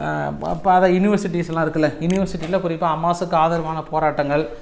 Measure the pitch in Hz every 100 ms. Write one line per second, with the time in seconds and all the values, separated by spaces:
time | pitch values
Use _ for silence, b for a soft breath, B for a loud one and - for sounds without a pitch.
0 | 151 151 143 147 151 165 196 180 185 180
1 | 202 202 196 170 165 165 156 156 151 -
2 | 165 190 185 175 160 190 165 160 170 156
3 | 170 170 175 170 165 170 156 160 151 156
4 | 156 139 143 147 156 B